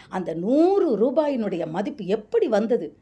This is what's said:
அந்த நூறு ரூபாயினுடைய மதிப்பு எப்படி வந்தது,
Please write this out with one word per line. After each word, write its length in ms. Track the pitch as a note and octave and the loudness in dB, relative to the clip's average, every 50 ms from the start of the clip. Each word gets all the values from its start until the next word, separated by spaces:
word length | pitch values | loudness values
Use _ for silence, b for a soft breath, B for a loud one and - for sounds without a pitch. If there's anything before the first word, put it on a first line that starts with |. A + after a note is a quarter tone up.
| B B | B B
அந்த 260 | - F#3 E3+ E3 E3 | -8 -6 -6 -6 -6
நூறு 640 | E3 F3 G#3+ C4 D4+ E4 F#4 G4 G4 F#4 D#4 A3+ G3 | -4 -2 2 4 4 4 4 4 2 2 2 2 2
ரூபாயினுடைய 720 | A3+ C#4 B3+ D#4+ D4+ D4 C#4 A#3 G#3+ G3 F#3 E3+ E3 D#3 | 2 2 2 0 0 0 0 -2 -2 -4 -4 -4 -4 -4
மதிப்பு 340 | D#3+ F#3 G3+ C#4+ - - F#3 | -4 -6 -6 -6 -8 -8 -4
எப்படி 440 | F3 G3+ G#3+ - - - A#4 G#4 C4+ | -4 -4 -4 -4 -2 0 0 0 2
வந்தது, 480 | A3 G3+ A3+ A3 B3 - E3 - - _ | 2 0 2 2 0 -2 -2 -6 -12 _